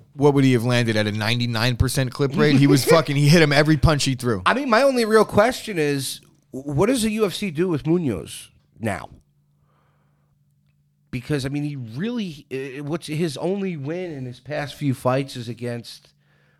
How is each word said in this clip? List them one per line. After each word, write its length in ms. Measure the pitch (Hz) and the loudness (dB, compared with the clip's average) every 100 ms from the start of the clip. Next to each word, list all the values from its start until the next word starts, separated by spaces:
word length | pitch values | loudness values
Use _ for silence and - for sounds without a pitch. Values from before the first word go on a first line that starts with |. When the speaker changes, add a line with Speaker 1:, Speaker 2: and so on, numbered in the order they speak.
| _ | _
Speaker 1:
what 200 | - 143 | 0 2
would 100 | 139 | 4
he 100 | 135 | 4
have 100 | 123 120 | 4 2
landed 300 | 120 113 107 | 2 2 2
at, 100 | 104 | 0
a 60 | |
ninety-nine 640 | 107 107 120 120 113 123 117 | 0 -2 -2 -2 0 0 0
percent 360 | 131 135 127 | 0 0 -4
clip 240 | - 139 139 | -2 -2 2
rate? 200 | 151 139 | 4 6
He 100 | 139 | 6
was 180 | 143 - | 6 6
Speaker 2:
<laughs> 40 | |
Speaker 1:
fucking, 220 | 160 147 143 | 4 4 2
he 140 | 147 | 6
hit 100 | 175 | 6
him 140 | 147 | 6
every 240 | 143 156 156 | 4 2 4
punch 260 | - 147 135 | 2 2 0
he 100 | 127 | -2
threw. 260 | 123 101 92 | -2 0 0
Speaker 2:
I 80 | 220 | 0
mean, 120 | 285 | 2
my 140 | 220 | 2
only 240 | 277 247 220 | 4 2 2
real 180 | 220 208 | 4 4
question 520 | 202 226 240 - 180 | 4 2 0 -8 -4
is, 440 | 147 139 135 - _ _ _ | -2 -2 -6 -10 _ _ _
w-, 220 | 127 143 | -12 -6
what 140 | 143 208 | 0 2
does 160 | 262 | 2
the 80 | 214 | 0
U 140 | 214 202 | 0 -2
F 80 | - | -2
C 160 | 202 | -6
do 160 | 147 185 | -2 -2
with 180 | 156 156 | -2 0
Munoz 640 | 175 151 90 57 - - _ _ - | 0 0 -4 -8 -16 -20 _ _ -8
now? 300 | 107 87 - - _ _ _ _ _ _ _ _ _ _ _ _ _ _ _ _ _ _ _ | -6 -6 -10 -20 _ _ _ _ _ _ _ _ _ _ _ _ _ _ _ _ _ _ _
Because, 340 | 123 120 147 131 | -12 -6 -6 -4
I 40 | |
mean, 140 | 143 | -6
he 120 | 147 143 | -8 -8
really, 680 | 117 120 220 240 190 139 - | -12 -8 -8 -6 -8 -12 -12
eh, 280 | 131 139 131 | -10 -10 -12
what's 260 | 143 170 - | -8 -8 -6
his 300 | 151 170 131 | -4 -4 -4
only 400 | 165 202 190 160 | -6 -4 -6 -6
win 340 | 135 175 185 | -8 -8 -8
in 140 | 143 127 | -10 -12
his 140 | 123 | -14
past 360 | - 151 143 - | -10 -8 -8 -4
few 180 | 147 | -2
fights 420 | 120 127 131 139 127 | -2 -2 -2 -4 -10
is 120 | 117 | -12
against, 600 | 110 120 120 - - _ _ _ _ _ | -10 -10 -10 -14 -20 _ _ _ _ _